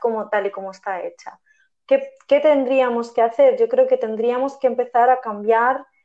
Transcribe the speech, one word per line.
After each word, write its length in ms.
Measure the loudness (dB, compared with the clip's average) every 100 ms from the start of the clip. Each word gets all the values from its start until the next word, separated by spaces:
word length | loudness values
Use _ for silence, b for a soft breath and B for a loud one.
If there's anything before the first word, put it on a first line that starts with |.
como 280 | -4 -4 -4
tal 160 | -4 -4
y 40 |
como 200 | -8 -14
está 300 | -12 -10 -8
hecha. 360 | -10 -14 -20 -20 _ _ _ _ -2
¿Qué, 220 | -2 -2 _ 0
qué 120 | 2
tendríamos 720 | 4 2 2 0 0 -2 -4
que 80 | 0
hacer? 360 | 0 4 4 4
Yo 100 | 0
creo 180 | 2 2
que 100 | 0
tendríamos 600 | -2 -4 -2 -2 -4 -2
que 100 | -4
empezar 420 | -2 -4 0 2
a 120 | 2
cambiar 640 | -2 -8 0 2 2 -2 -6 _